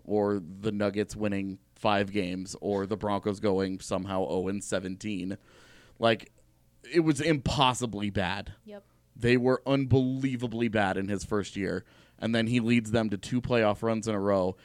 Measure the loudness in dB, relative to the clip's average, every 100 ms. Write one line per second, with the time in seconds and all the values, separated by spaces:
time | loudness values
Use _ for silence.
0 | -2 0 2 0 -6 -6 -4 0 -2 0
1 | -4 -2 -2 -2 -4 -8 _ -4 0 2
2 | 2 0 -2 -4 -8 -6 -2 -2 -2 -4
3 | -2 -2 -2 -2 0 2 0 -4 -4 -6
4 | -2 -2 0 -2 -2 -4 -4 -4 -4 -8
5 | -6 -6 -6 -8 _ -20 -20 -20 -20 0
6 | 2 2 -2 _ _ _ _ _ 0 2
7 | 4 2 2 2 2 4 4 4 -4 -2
8 | -2 0 0 -2 -6 -16 -18 -20 _ _
9 | _ -2 4 4 4 0 2 0 4 4
10 | 4 0 -2 -2 -4 -2 0 2 2 0
11 | -2 -4 -2 -2 -2 -4 -4 -4 -8 -20
12 | -20 -6 -2 0 2 2 4 2 4 0
13 | 0 -4 -2 -4 0 2 2 2 -2 -2
14 | -2 -2 2 2 2 -4